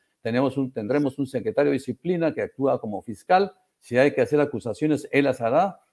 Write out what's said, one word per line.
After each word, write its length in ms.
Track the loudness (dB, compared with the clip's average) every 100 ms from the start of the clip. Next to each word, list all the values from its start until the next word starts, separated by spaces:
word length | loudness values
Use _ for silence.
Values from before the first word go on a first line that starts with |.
| _ _
Tenemos 380 | -2 0 0 0
un, 140 | -4
tendremos 460 | -4 -2 0 0 -2
un 80 | -6
secretario 440 | -4 -2 0 2
de 80 | 0
disciplina 560 | -4 -6 -4 -2 -2
que 80 | -2
actúa 380 | -6 -2 0 0
como 200 | -4 -10
fiscal. 520 | -10 -10 0 2 2 -6 _ _
Si 160 | -2 2
hay 160 | 4
que 80 | 4
hacer 200 | 2 2
acusaciones, 680 | 0 -2 -8 -2 0 0 0
él 140 | 0
las 160 | 2 0
hará, 400 | 0 2 0 -2 _